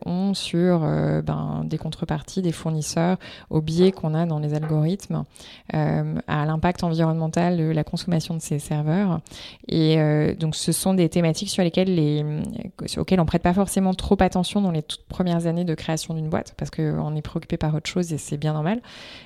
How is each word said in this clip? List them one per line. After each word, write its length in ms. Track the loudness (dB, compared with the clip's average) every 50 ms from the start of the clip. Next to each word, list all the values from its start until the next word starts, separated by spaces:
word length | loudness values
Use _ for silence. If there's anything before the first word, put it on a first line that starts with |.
| -2
ont 280 | -4 -2 0 0 0 0
sur, 500 | -2 -4 -2 0 2 4 4 4 4 2
euh, 380 | 2 2 2 2 2 2 0
ben, 420 | 0 -2 -2 -2 -2 -4 -4 -4 -4
des 120 | -4 -4 -4
contreparties, 640 | -4 -6 -6 -6 -4 -4 -4 -6 -6 -6 -6 -2
des 100 | -2 -2 -2
fournisseurs, 640 | -2 -4 -4 -2 -2 -4 -2 0 0 2 2 2 0 -4 -10 -18 -18 -10 -4
aux 120 | -2 -2
biais 300 | 0 0 4 4 4 4
qu'on 220 | 4 2 -2 -2 0
a 120 | 0 0
dans 140 | 0 0 -2
les 140 | -2 -2 -2
algorithmes, 720 | -2 -2 0 2 2 2 2 0 -2 -4 -4 -4 -4 -4 -6 _ -18 -20 -20 -20 -18 -12 -4 -2
euh, 420 | 0 2 2 2 0 0 -2 -2 -4 -4 -2
à 180 | -2 0 0
l'impact 380 | 0 0 2 2 0 0 0 0
environnemental 720 | 0 2 2 2 2 2 2 0 0 0 0 2 2 2 2
de 60 | 2
la 200 | 2 2 0 0
consommation 520 | -2 -4 -6 -2 -2 0 0 0 -2 -4
de 60 | -6
ces 180 | -4 -4 -4 -4
serveurs. 600 | -2 -2 -2 0 0 2 2 2 2 2 0 -2 -4 -8 -14 -16 -16 -18 -18 -16 -6 -2
Et, 320 | 2 4 4 6 6 6
euh, 340 | 4 4 4 4 4 2 0
donc, 220 | 0 -2 -2 -2
ce 160 | -2 -2 -2
sont 220 | -2 0 2 2 4
des 160 | 4 4 4
thématiques 400 | 4 2 2 2 2 0 -2 -2
sur 140 | 0 2 2
lesquelles 300 | 2 2 2 2 4 4
les, 320 | 4 4 2 2 0 0 -2 -4 -4 -4 -6 -6 -8 -10 -10 -10 -10 -10 -6 -4 -4
auxquelles 240 | 0 2 4 4
on 40 | 4
prête 160 | 4 2 2
pas 120 | 2 4 4
forcément 400 | 4 2 2 2 2 2 2 0
trop 240 | 0 0 2 4 4
attention 420 | 4 4 4 2 0 0 0 0
dans 100 | 0 2
les 120 | 0 -2 -2
toutes 220 | -4 -10 -14 -14
premières 420 | -10 -4 -2 0 0 2 2 0 0
années 160 | 0 0 0
de 100 | -2 -2
création 400 | -2 -2 -4 -4 -4 -4 -6 -6
d'une 160 | -4 -4 -2
boîte, 240 | -2 -4 -4 -6 -8 -8
parce 120 | -8 -6
qu'on 460 | -4 -2 -2 0 0 -2 -2 -2 -4
est 60 | -4
préoccupé 340 | -6 -6 -8 -8 -6 -4 -4
par 180 | -2 0 0 0
autre 160 | -2 -4 -4
chose 220 | -2 -2 -2 -2
et 60 | -4 -6
c'est 200 | -6 -6 -6 -4
bien 160 | -2 -2 -2
normal. 280 | 0 0 0 -2 -2 -4 -10 -16 -20 -18 -18 -18 -20 -20